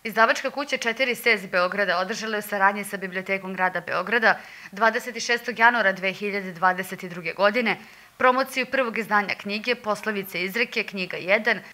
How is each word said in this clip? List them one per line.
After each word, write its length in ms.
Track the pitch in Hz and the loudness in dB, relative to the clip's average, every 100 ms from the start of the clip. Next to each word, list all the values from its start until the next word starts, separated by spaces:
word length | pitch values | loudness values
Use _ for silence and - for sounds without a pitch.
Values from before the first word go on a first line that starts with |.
Izdavačka 460 | 226 202 226 277 269 | -6 2 4 4 -2
kuća 260 | 262 285 254 | -6 -4 -2
Četiri 380 | 233 226 262 233 | -2 0 0 0
C 160 | - | 2
iz 140 | 220 185 | 2 2
Beograda 520 | 185 180 190 196 175 | 0 2 0 0 0
održala 380 | 185 220 220 214 | 0 -4 -4 -4
je 20 | |
u 40 | |
saradnji 420 | 208 208 190 202 | -4 4 4 2
sa 120 | 202 202 | -6 -8
Bibliotekom 580 | 185 185 185 190 185 | -6 -6 -4 -4 -4
grada 260 | 190 185 175 | 0 0 0
Beograda 580 | 165 160 190 226 220 175 - - - | -2 -4 0 2 4 2 -2 -18 -16
dvadeset 500 | 190 220 220 240 226 220 | 2 2 2 -6 -8 -2
šestog 320 | 240 240 226 | -2 -2 6
januara 340 | 226 240 196 | 6 6 2
dve 200 | 185 190 | 2 -4
hiljade 400 | 185 208 202 190 | -4 -4 -4 -6
dvadeset 520 | 165 185 180 185 185 | 0 2 2 -4 -8
druge 280 | 185 170 165 | -10 -8 -8
godine 440 | 165 202 214 226 180 - - - _ | 2 2 4 0 -2 -6 -20 -20 _
promociju 500 | 254 254 262 269 247 | 4 4 0 -2 -2
prvog 320 | 262 247 226 | 0 -2 -2
izdanja 360 | 196 208 196 | 0 2 2
knjige 400 | - 202 208 214 | -4 -4 -6 -2
Poslovice 680 | 240 214 202 214 208 196 170 | -4 -2 -4 -2 -4 -4 -4
i 40 | |
izreke, 400 | 185 202 240 233 | -4 -2 -2 -2
knjiga 320 | 214 196 180 156 | -6 -6 -6 -6
jedan 440 | 156 208 226 208 - | 2 2 2 -2 -4